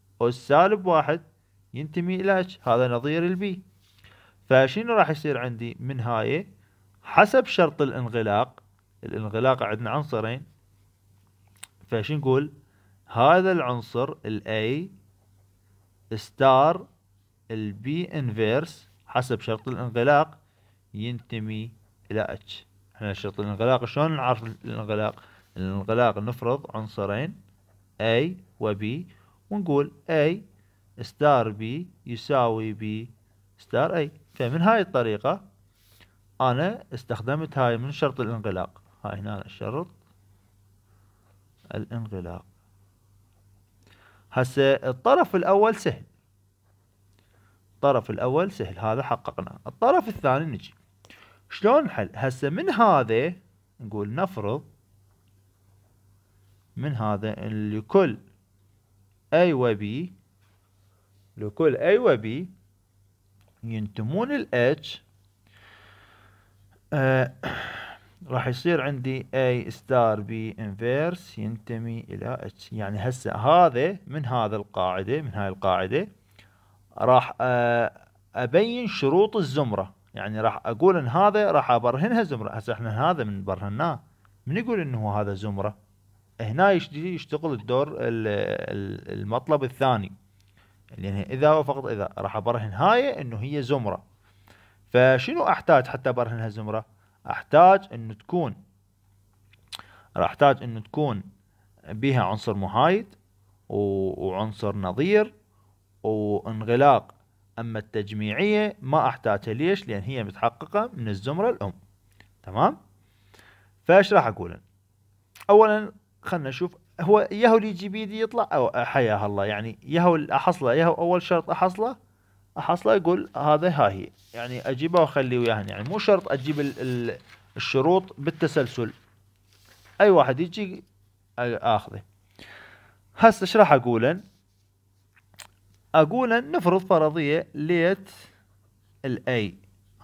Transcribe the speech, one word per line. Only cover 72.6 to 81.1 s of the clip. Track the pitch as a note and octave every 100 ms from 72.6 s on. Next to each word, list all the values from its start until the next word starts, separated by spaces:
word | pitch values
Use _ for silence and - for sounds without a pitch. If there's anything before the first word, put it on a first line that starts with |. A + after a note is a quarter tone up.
| -
يعني | A2 G2+ G#2 B2
هسه | B2+ -
هذا | - B2+ E3+ E3+ A#2+ E3 G3 -
من | D3 A#2+
هذا | B2 G#2+ G#2+
القاعدة، | - - F#2 F#2 G2 D3
من | C3+
هاي | G2 G2
القاعدة | F#2+ F#2+ F2+ F#2+ C3+ G#3 - _ _ - _ _ _ _ -
راح، | A#2+ B2+ - -
آه، | B2+ B2 A#2+ A#2+ A#2 - _ _ _
أبين | - B2 D#3+ A3+ B3 A3+
شروط | - C#3 E3+ G#3+ A3
الزمرة. | C#3+ C#3 B2 G2+ F#2+ - _
يعني | G#2 G2+ A2
راح | A2 - A2+
أقول | A2+ F3+ F3+
إن |
هذا | B2